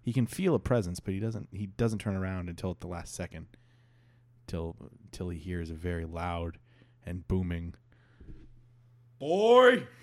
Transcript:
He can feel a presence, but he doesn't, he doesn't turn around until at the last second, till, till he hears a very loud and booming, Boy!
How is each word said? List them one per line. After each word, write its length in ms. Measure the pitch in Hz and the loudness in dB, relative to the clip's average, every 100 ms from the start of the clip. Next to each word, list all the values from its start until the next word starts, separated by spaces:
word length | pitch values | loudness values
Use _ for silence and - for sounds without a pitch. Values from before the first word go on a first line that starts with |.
He 120 | - | -2
can 140 | 117 117 | 0 0
feel 280 | - 185 | 0 2
a 40 | 131 | 2
presence, 420 | - 123 92 90 | 2 0 0 -6
but 140 | - | -6
he 60 | 95 | -4
doesn't, 280 | 110 107 - | -4 -6 -10
he 140 | 92 104 | -10 -10
doesn't 340 | 98 117 110 | -2 0 0
turn 160 | 104 95 | -4 -4
around 320 | 92 92 87 | -4 -4 -8
until 220 | 85 95 | -6 -8
at 100 | 87 | -8
the 80 | 87 | -8
last 260 | 85 82 | -10 -10
second, 320 | - 90 80 - - _ _ _ _ _ _ _ _ - | -10 -10 -10 -16 -20 _ _ _ _ _ _ _ _ -10
till, 300 | 87 82 82 - - - | -6 -6 -8 -18 -20 -20
till 160 | - 90 | -10 -8
he 100 | 85 | -8
hears 320 | 82 90 82 | -6 -6 -6
a 40 | |
very 300 | 80 87 85 | -6 -4 -4
loud 540 | 82 82 87 87 85 - _ - - _ | -6 -6 -6 -4 -6 -8 _ -20 -20 _
and 220 | - 87 85 | -12 -10 -2
booming, 460 | 92 92 85 85 - _ - _ _ - - - - - - - - _ _ | -2 0 -4 -6 -12 _ -20 _ _ -20 -18 -20 -20 -20 -20 -20 -20 _ _
Boy! 680 | 143 180 220 240 254 254 - - | -2 2 8 10 10 8 2 -16